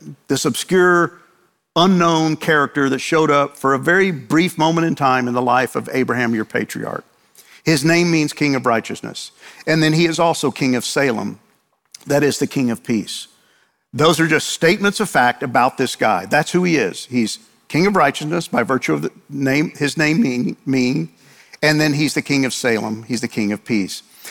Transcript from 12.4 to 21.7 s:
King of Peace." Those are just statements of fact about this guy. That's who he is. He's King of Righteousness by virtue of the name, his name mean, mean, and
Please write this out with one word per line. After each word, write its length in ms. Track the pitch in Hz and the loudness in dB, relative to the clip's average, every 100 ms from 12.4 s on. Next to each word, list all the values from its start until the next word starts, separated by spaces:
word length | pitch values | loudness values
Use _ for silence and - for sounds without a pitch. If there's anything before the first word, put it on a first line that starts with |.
| 139 | -4
King 240 | 143 123 | -2 -2
of 120 | 110 | -4
Peace." 440 | - 113 - - - _ _ _ _ _ _ | -4 -4 -4 -12 -16 _ _ _ _ _ _
Those 260 | 120 156 156 | 0 2 4
are 80 | 165 | 2
just 220 | 151 - | 0 -2
statements 500 | - 165 202 202 196 | 0 0 2 0 -2
of 100 | 196 | -2
fact 340 | 143 123 - | 2 2 0
about 340 | 135 127 127 - | -2 2 2 0
this 180 | 127 - | -4 0
guy. 300 | 117 92 95 | 0 0 0
That's 260 | 143 156 | 0 2
who 120 | 175 | 0
he 140 | 180 151 | 2 2
is. 280 | 113 - - | 0 -4 -4
He's 340 | 123 107 - _ _ - | -2 -2 -4 _ _ -4
King 200 | 147 196 | 0 2
of 80 | 190 | 4
Righteousness 520 | 143 - 151 170 - | 2 0 -4 -4 -2
by 160 | 120 | -2
virtue 300 | 117 131 - | 0 -2 0
of 80 | 147 | -4
the 100 | 151 - _ | -4 -10 _
name, 420 | 139 135 143 165 - | -4 0 0 -2 -2
his 220 | 143 165 | -6 0
name 240 | 151 160 | 0 2
mean, 360 | 180 123 - - - | 0 0 -4 -6 -2
mean, 440 | 131 123 151 165 _ - - - - | 0 2 0 -4 _ -20 -20 -20 -2
and 180 | 151 | 0